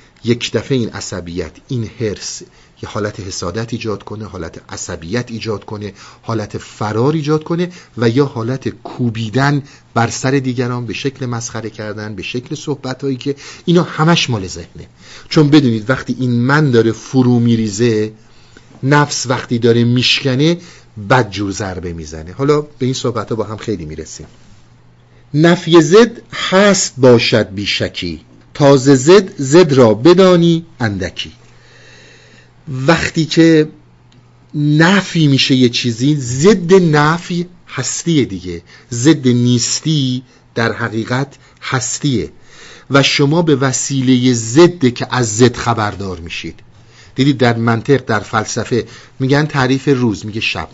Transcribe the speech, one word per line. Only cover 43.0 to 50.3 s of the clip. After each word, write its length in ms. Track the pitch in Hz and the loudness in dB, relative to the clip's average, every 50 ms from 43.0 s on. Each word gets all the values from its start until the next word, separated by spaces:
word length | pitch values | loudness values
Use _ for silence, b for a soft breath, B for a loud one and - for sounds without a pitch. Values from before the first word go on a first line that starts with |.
| 135 | 4
شما 380 | - - - 143 139 156 175 | 2 2 2 2 2 2 2
به 140 | 170 160 143 | 2 2 2
وسیله 800 | 123 139 135 123 - - - 139 135 127 127 131 123 127 127 123 | 2 2 -2 -2 -4 -4 -4 -2 0 2 4 4 4 4 2 2
ضد 540 | 113 110 113 117 156 175 175 175 - 131 | 0 -2 2 6 6 6 6 4 2 0
که 200 | 120 120 - 127 - | 0 0 -2 -6 -4
از 260 | 123 127 120 104 104 | -2 -2 -2 -2 2
ضد 180 | 110 127 120 120 | 4 4 4 4
خبردار 640 | - - 120 113 110 107 104 95 90 98 95 90 82 | 0 -4 -2 -2 -2 -2 -4 -6 -8 -8 -10 -10 -10
می‌شید. 400 | 82 85 - - - 85 - - - - b b b b b b b b b | -12 -12 -12 -12 -12 -12 -14 -16 -20 -20 b b b b b b b b b
دیدید 220 | - 135 143 139 | 0 2 2 2
در 200 | 117 127 120 113 | 2 2 0 2
منطق، 480 | 113 113 117 117 113 - - 139 123 - | 0 0 0 0 0 2 0 0 0 2
در 140 | - 113 104 | -2 -4 -4
فلسفه 640 | 98 - - 110 104 - - 120 104 - 127 113 - B B B B B B - | -4 -2 -4 -4 -4 -2 -6 -8 -4 -2 -4 -4 -4 B B B B B B -6
می‌گن 260 | 135 131 143 143 156 | 0 2 2 2 0
تعریف 420 | 151 - 143 127 123 135 135 - | 0 -2 -2 0 0 0 0 0
روز، 380 | 147 139 123 127 113 98 87 110 | 0 0 2 2 -2 -2 -4 -8
میگه 160 | 107 | -10